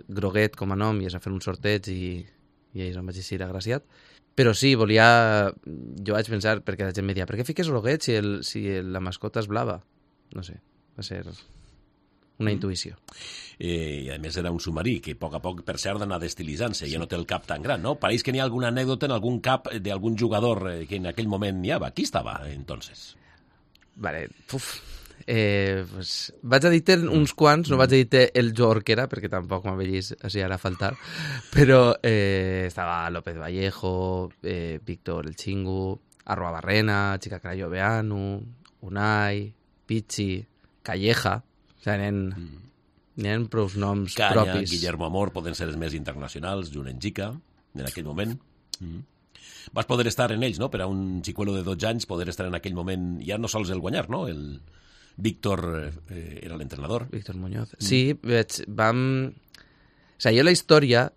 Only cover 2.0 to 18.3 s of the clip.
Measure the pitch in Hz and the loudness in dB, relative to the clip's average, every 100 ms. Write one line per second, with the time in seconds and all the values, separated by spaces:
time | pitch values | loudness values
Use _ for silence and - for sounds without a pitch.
2 | 90 90 87 _ _ _ _ 95 92 92 | -6 -8 -12 _ _ _ _ -8 -8 -8
3 | 92 92 92 95 92 92 107 127 - _ | -10 -10 -8 -6 -6 -6 -4 -4 -6 _
4 | _ _ _ - 123 104 135 127 104 110 | _ _ _ 2 4 4 4 4 6 8
5 | 117 117 113 107 98 - - 76 60 73 | 10 10 6 4 2 -2 -12 -14 -12 -10
6 | 101 104 110 107 107 107 95 95 95 95 | -2 -2 0 -2 0 0 -2 -4 -4 -2
7 | 98 95 90 101 127 165 170 127 107 143 | -2 -2 -4 -4 -4 -2 0 0 0 0
8 | - 113 104 101 - 110 101 95 92 92 | 0 0 0 -2 -6 -6 -4 -4 -4 -4
9 | 92 95 107 113 104 107 120 90 - _ | -4 -6 -6 -4 -2 -2 -2 -6 -10 _
10 | _ _ _ - 87 85 _ _ _ - | _ _ _ -14 -14 -16 _ _ _ -16
11 | 104 95 90 85 - - - _ _ _ | -12 -10 -12 -16 -20 -20 -20 _ _ _
12 | _ _ _ - 107 107 98 90 82 87 | _ _ _ -4 -2 0 -2 -4 -8 -14
13 | - - - - - - 85 82 78 71 | -20 -20 -18 -16 -18 -10 -4 -2 -4 -6
14 | 65 71 78 80 87 85 - 80 101 110 | -8 -8 -8 -4 -4 -4 -4 -4 -2 -2
15 | - - 82 80 90 87 - 85 95 104 | -4 -10 -8 -6 -8 -10 -10 -6 -6 -4
16 | 101 90 82 - 80 73 117 - 73 78 | -4 -4 -6 -8 -8 -4 -4 -4 -6 -6
17 | 82 87 82 - - 76 117 117 85 151 | -4 -6 -4 -6 -6 -8 -4 -4 -2 -2
18 | 98 117 - | 0 0 0